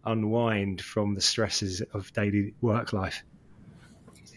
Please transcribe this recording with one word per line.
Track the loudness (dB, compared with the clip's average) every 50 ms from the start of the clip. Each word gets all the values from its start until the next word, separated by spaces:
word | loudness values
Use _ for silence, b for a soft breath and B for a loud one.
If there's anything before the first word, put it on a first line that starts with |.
| -4
unwind | -2 0 0 2 2 2 2 4 4 2 2 0 0 -2 -4
from | -6 -4 -2 0 0 0 0
the | 0
stresses | 0 0 2 2 0 0 0 -2 -2 -2 -4 -4
of | -6 -6 -6 -8 -8 -4
daily | -2 0 0 2 2 2 2 0 -2 0
work | 2 2 2 2 0 -2
life. | -2 -2 -2 -4 -6 -8 -12 -16 -20 -20 -20 -20 -20 -20 -20 -20 -20 -20 -20 -20 -20 -20 -20 -20 -20 B B B B